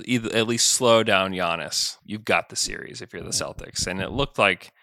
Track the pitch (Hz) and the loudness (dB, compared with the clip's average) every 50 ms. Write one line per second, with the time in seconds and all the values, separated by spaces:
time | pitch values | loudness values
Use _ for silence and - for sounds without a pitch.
0 | - - 123 120 113 - - 113 110 113 120 117 - - - - 127 117 113 113 | -4 -2 -2 0 0 0 0 0 2 2 2 2 2 2 2 4 6 6 6 6
1 | 107 110 101 95 95 95 92 92 87 85 82 82 73 - - - - - - - | 6 4 4 2 2 0 -2 -2 -2 -2 -2 -4 -4 -4 -4 -4 -4 -4 -6 -10
2 | _ - 104 107 107 - 92 87 - - - - - - - - - - - 120 | _ -10 -10 -6 0 0 0 0 0 -2 -4 -4 -4 -4 -6 -8 -12 -12 -14 -14
3 | - - - 90 - - - - - 69 - - - - - - - 90 90 95 | -14 -12 -12 -12 -8 -6 -4 -4 -4 -6 -8 -10 -14 -10 -6 -4 -4 -4 -2 -4
4 | 95 - 95 135 139 - - - 104 98 92 - - - _ _ | -4 -4 -2 -2 -2 -2 2 2 4 4 2 0 -4 -14 _ _